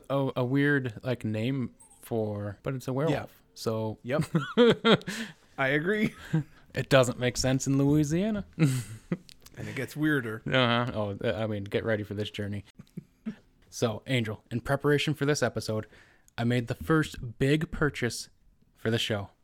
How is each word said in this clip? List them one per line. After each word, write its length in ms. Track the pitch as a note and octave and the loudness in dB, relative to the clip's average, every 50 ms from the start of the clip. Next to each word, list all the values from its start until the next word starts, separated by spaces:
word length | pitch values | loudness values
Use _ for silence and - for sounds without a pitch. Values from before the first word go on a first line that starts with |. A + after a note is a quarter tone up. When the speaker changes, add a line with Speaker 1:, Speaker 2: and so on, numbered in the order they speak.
| - - | -2 -2
Speaker 1:
a, 180 | C3+ C#3 C3+ C3 - | 0 0 0 0 0
a 100 | C3+ B2+ | 0 0
weird, 480 | B2 C3+ C#3+ C#3+ D3 D3 C3+ B2+ A#2+ G#2 - | 2 2 4 4 4 4 2 0 -2 -8 -6
like, 240 | - B2+ A#2+ - - | -4 -4 -4 -2 -2
name 460 | G#2+ G#2+ G#2+ A2 B2+ C#3 C3+ A#2 - - _ - _ _ - - | -4 -2 0 -2 -2 -2 -2 -4 -6 -8 _ -20 _ _ -18 -8
for, 560 | - A#2+ A2+ G#2+ G#2 G#2 G2+ G#2 G#2 G2 - | -4 -2 -2 -2 -2 -4 -4 -6 -8 -8 -6
but 140 | - C#3+ C3+ | -6 -6 -6
it's 120 | B2+ - | -6 -6
a 60 | C#3 B2+ | -4 -2
werewolf. 220 | C3+ D3+ D#3+ D3 | 0 0 0 0
Speaker 2:
Yeah. 100 | A#2 G#2 - - _ _ _ - | -2 -4 -10 -16 _ _ _ -14
Speaker 1:
So 420 | - - A#2 A2+ A2 A2 A2 A2 - - | -6 -4 -2 -2 -2 -2 -4 -6 -6 -6
Speaker 2:
Yep. 220 | A#2+ C3+ D#3 D3 - - D#3+ C#3 - - | -2 -2 -2 -2 0 0 -2 -2 0 4
Speaker 1:
<laughs> 460 | A3 A#3+ A#3 - - - A#3 G#3+ - - - G#3+ A3 A3+ - - _ _ _ - | 6 6 6 6 4 6 4 4 4 4 -6 -10 -10 -10 -12 -14 _ _ _ -4
Speaker 2:
I 120 | - C3+ C3 | -2 0 2
agree. 440 | C#3+ D3+ D#3+ F#3 G#3+ G#3+ A3 A3+ - - - - - D#3+ C#3+ - - - - - - | 2 2 2 0 0 0 0 -2 -2 -6 -8 -2 -2 -2 -2 -4 -14 -20 -18 -8 -6
Speaker 1:
It 140 | B2+ B2+ - | -6 0 6
doesn't 280 | D3 C3+ B2 A#2+ - | 6 6 6 6 2
make 200 | - B2 B2 - | -2 -2 -2 -2
sense 280 | - - B2+ C3+ C3+ - | 0 0 0 0 0 0
in 120 | C#3 C#3 C#3 | 0 2 2
Louisiana. 680 | C#3 C#3+ D3 D3+ D3+ C#3+ D#3+ F3 G3+ A3 G#3+ G3+ F#3+ - | 4 4 4 4 2 2 0 0 0 0 -2 -4 -6 -6
<laughs> 80 | - - D#3+ C3+ C3 B2+ G#2+ G2+ A2 - - - E3+ - - - - - - - - A2+ | 0 2 2 2 2 0 -4 -8 -12 -14 -8 -8 -8 -8 -8 -20 -20 -20 -20 -20 -14 -12
Speaker 2:
And 80 | G#2+ | -10
it 60 | G#2+ G#2+ | -8 -6
gets 240 | C3+ B2 - - | -6 -6 -6 -4
weirder. 460 | D3 D3+ D#3 D3+ C#3 A#2 A2 A2 A2+ - | -2 0 2 2 0 0 -4 -8 -6 -4
Speaker 1:
Uh-huh. 460 | C#3+ C3+ C3 B2 A#2 A#2 A#2+ A#2+ B2 - | 0 2 2 2 4 2 2 0 -2 -2
Oh, 200 | G#2+ G#2 G2+ G2+ | -4 -4 -4 -4
th-, 180 | - - A#2 E2 | -2 -2 -2 -2
I 140 | G#2 A2 | 0 -2
mean, 160 | G#2+ G#2+ G#2 G2+ | -4 -4 -4 -6
get 200 | G2+ A#2+ A2+ - | -2 -2 -2 0
ready 200 | A2+ A2 G#2+ G#2 | 0 -2 -2 -2
for 100 | - G2+ | -6 -6
this 160 | G2+ G#2+ - | -6 -6 -6
journey. 340 | - - G#2 G2+ G#2 G2+ - - - - - _ - - - _ _ _ - | -6 -8 -8 -6 -6 -10 -10 -14 -20 -20 -20 _ -18 -18 -18 _ _ _ -12
<laughs> 80 | A3 - - _ _ _ _ _ - | -12 -12 -12 _ _ _ _ _ -14
So, 320 | - - B2+ A2+ A2 G2+ - | -4 -2 -2 -2 -2 -4 -4
Angel, 380 | - C3+ B2 A2 G#2+ G#2 - _ - | 0 0 0 0 -2 -4 -8 _ -8
in 80 | A#2 A#2 | -8 -6
preparation 560 | - - C#3 C#3 - D3 D3 C#3 - D#3+ C#3 | -2 -2 -2 2 4 4 4 4 2 0 0
for 100 | - C#3+ | 0 0
this 160 | C#3+ D3+ - | 0 2 2
episode, 460 | B2+ A2+ - - - - - - - - - - - _ _ _ _ _ - | 0 0 -2 -4 -4 -4 -4 -4 -4 -8 -16 -20 -20 _ _ _ _ _ -6
I 60 | - A#2 | -2 0
made 240 | A#2+ A#2+ B2+ A#2 | 2 2 0 0
the 80 | - B2 | -2 -6
first 640 | - - - D#3+ D#3 D3+ - - - C3 A#2+ - - | -6 0 2 2 2 2 0 -4 -12 -12 -10 -2 0
big 320 | C#3 C3+ D3 D#3 D#3+ - | 2 2 4 2 0 -2
purchase 580 | - - D#3 C#3+ - - B2+ A2+ - - - - _ _ _ _ _ _ _ _ _ | -2 0 0 0 0 -2 -4 -4 -4 -4 -12 -14 _ _ _ _ _ _ _ _ _
for 160 | _ - A2+ | _ -2 0
the 80 | A2+ A#2 | 0 0
show. 300 | - - A2 G2+ F#2 - _ _ | 0 -2 -2 -4 -4 -8 _ _